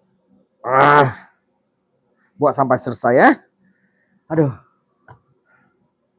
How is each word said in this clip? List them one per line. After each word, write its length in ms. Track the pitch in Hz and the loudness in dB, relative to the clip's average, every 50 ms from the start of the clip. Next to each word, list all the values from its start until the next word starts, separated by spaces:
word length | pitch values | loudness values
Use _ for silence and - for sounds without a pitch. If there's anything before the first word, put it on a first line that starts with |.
| _ _ _ _ _ _ _ _ _ _ _ _ - | _ _ _ _ _ _ _ _ _ _ _ _ -10
Ah. 480 | 117 131 131 143 143 143 147 143 131 110 - - _ _ _ _ _ _ _ _ _ _ _ _ _ _ _ _ _ _ _ _ _ _ | -2 0 2 4 4 4 2 2 0 -2 -10 -20 _ _ _ _ _ _ _ _ _ _ _ _ _ _ _ _ _ _ _ _ _ _
Buat 160 | - 139 143 123 | -4 -2 -2 0
sampai 240 | - 135 127 127 | -2 -2 -2 -2
selesai, 380 | 123 - 131 117 - - 120 120 | -4 -4 -8 -10 -6 -4 -2 0
eh. 180 | 139 190 262 - - _ _ _ _ _ _ _ _ _ _ _ _ _ _ _ _ _ - | 2 2 2 2 0 _ _ _ _ _ _ _ _ _ _ _ _ _ _ _ _ _ -8
Aduh. 240 | 160 156 156 139 - - _ _ _ _ _ _ _ _ _ _ - _ _ _ _ _ _ _ _ _ _ _ _ _ _ _ _ _ _ _ _ | -4 -2 -2 -2 -4 -10 _ _ _ _ _ _ _ _ _ _ -20 _ _ _ _ _ _ _ _ _ _ _ _ _ _ _ _ _ _ _ _